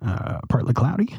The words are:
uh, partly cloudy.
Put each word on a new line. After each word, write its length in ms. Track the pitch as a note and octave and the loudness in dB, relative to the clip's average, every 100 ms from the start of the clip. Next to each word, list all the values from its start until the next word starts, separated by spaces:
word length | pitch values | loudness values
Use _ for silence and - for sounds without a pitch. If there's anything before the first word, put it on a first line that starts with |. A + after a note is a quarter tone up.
| - | -2
uh, 340 | F2+ - - - | -4 -4 -6 0
partly 240 | B2+ - | 0 2
cloudy. 420 | B2 B2+ F3+ A3 | 2 2 2 -2